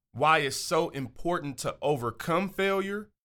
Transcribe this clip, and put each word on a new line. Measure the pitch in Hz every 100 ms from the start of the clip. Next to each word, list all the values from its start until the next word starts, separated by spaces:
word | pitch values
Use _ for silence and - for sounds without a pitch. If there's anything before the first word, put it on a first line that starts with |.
| _
why | 110 151 160
it's | 139 -
so | - 160 165
important | 139 123 - 170 175 143 120
to | 147 -
overcome | 139 143 117 - - 170 196
failure, | 190 196 196 196 208 208 _